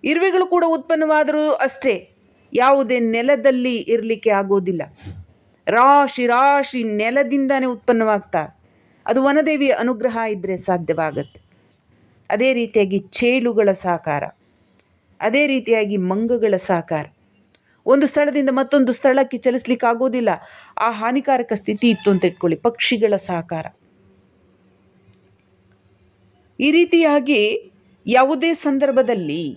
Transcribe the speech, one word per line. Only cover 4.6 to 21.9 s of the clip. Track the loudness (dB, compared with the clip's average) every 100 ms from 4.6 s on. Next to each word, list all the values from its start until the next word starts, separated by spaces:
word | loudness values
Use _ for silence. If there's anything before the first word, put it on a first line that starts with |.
| -2 -6 -8 -14 -20 -18 -20 _ _ _ -2
ರಾಶಿ | 4 6 6 4 0 0
ರಾಶಿ | 2 4 2 0 -4 -4 -2
ನೆಲದಿಂದಾನೇ | -2 0 0 0 0 0 -2
ಉತ್ಪನ್ನವಾಗ್ತಾ, | -4 0 0 2 0 -2 -6 -6 _ _ _ _ _ -2
ಅದು | 0
ವನದೇವಿಯ | 2 2 0 0 0 0
ಅನುಗ್ರಹ | 0 -2 -4 -4 -6
ಇದ್ರೆ | -6 -6 -6
ಸಾಧ್ಯವಾಗತ್ತೆ. | -2 -4 -2 -2 -2 -4 -10 -16 _ _ _ _ _ _ _ _ _
ಅದೇ | 0 0
ರೀತಿಯಾಗಿ | 0 0 0 0 -2 -4
ಚೇಳುಗಳ | -2 2 2 0 0 0 0
ಸಹಕಾರ, | -4 -4 -4 -4 -6 _ _ _ _ _ _ _ _ _
ಅದೇ | -2 0 2
ರೀತಿಯಾಗಿ | 0 0 0 0 -2
ಮಂಗಗಳ | -2 -2 -2 0 0 -2
ಸಹಕಾರ. | 0 -4 -2 -6 -8 _ _ _ _ _ _ _ 2
ಒಂದು | 2 4
ಸ್ಥಳದಿಂದ | 2 0 0 0
ಮತ್ತೊಂದು | 0 2 2 2
ಸ್ಥಳಕ್ಕೆ | 2 2 2 0 0
ಚಲಿಸ್ಲಿಕ್ಕೆ | -2 -2 -2 0 0
ಆಗೋದಿಲ್ಲ, | 0 -2 0 -2 -2 -8 -20 -16 -4
ಆ | -4
ಹಾನಿಕಾರಕ | -2 -2 -2 0 0 0
ಸ್ಥಿತಿ | -6 -4 0
ಇತ್ತು | 2